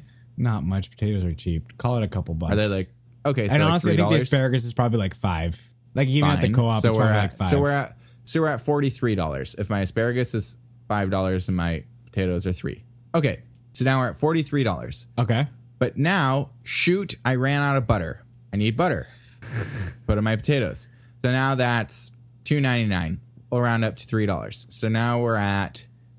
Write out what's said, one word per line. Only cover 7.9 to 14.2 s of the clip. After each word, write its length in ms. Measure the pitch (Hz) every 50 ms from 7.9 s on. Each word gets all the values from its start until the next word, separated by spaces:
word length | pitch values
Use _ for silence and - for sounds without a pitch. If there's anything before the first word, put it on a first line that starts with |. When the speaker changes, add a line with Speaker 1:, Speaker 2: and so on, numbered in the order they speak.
| - - - - - - -
Speaker 2:
so 180 | - - 165
we're 60 | 160 156
at 140 | 143 113
forty-three 540 | - - 147 147 143 135 - - 131 117 107
dollars 400 | 95 82 78 69 67 65 - - -
if 120 | 101 95
my 120 | 107 98
asparagus 520 | 98 90 - 113 113 120 120 127 123 - -
is 240 | 110 98 - - - - - - - - -
five 220 | 107 104 98 95
dollars 400 | 98 95 95 92 92 92 90 -
and 80 | 92 87
my 260 | 85 85 82 73 - - - - -
potatoes 420 | - - 101 95 90 90 87 82 92
are 60 | 90
three. 320 | - - 67 - - - - - - - - -
Okay, 280 | 170 143 123 82 - - - - - - - -
so 100 | - 123
now 160 | 135 135 131
we're 100 | 127 113
at 40 | 85
forty-three 460 | -